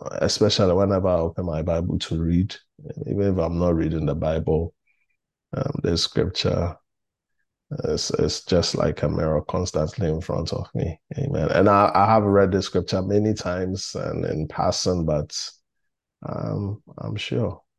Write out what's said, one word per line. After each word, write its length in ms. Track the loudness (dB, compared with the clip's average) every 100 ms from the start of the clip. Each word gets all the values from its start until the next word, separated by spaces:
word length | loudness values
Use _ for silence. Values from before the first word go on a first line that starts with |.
| -8
especially 600 | -2 -2 2 2 4 4
whenever 340 | 4 4 2 2
I 120 | 2
open 260 | 0 -4 -4
my 160 | -4
Bible 380 | -2 -2 -2 -4
to 200 | -2 -2
read, 320 | 2 2 0 -4 _ _ -16 -10 -4
even 260 | 0 0
if 40 | 0
I'm 220 | 0 0
not 160 | 2 2
reading 300 | 0 0 -2
the 100 | -2
Bible, 580 | -2 -2 0 0 -2 -8 _ _ _ _ _ _ _ -8
um, 240 | -6 -2
this 180 | 0 0
scripture 760 | 0 0 0 0 0 0 -2 -6 _ _ _ _ _ _ _ _ _ -6 -4
is, 260 | -2 -2
is 320 | 0 0 -2
just 320 | 0 2 2 2
like 280 | 0 0
a 60 | -2
mirror 340 | 0 0 0
constantly 680 | -2 -4 -2 -2 -2 -2 -2
in 100 | -2
front 320 | -4 -6 -4
of 160 | -6 -6
me. 260 | -4 -4 -6 _ -6
Amen. 320 | -4 -2 2
And 180 | 4 6
I, 220 | 8 6
I 140 | 6 6
have 160 | 4
read 280 | 6 4 4
the 100 | 2
scripture 400 | 0 -2 -2 -2
many 320 | 0 2 2
times 640 | 0 -4 -4 -4 -6 -8 -8
and 300 | -6 -4 -4
in 240 | -4 -4
passing, 560 | -2 0 0 0 0 0
but, 340 | 0 -2 -8 -12 -14 _ _ _ _ _ _ -10
um, 560 | -6 -4 -4 -4 -8 -12 -14
I'm 180 | -10 -8
sure 460 | -4 -2 -2 -6 _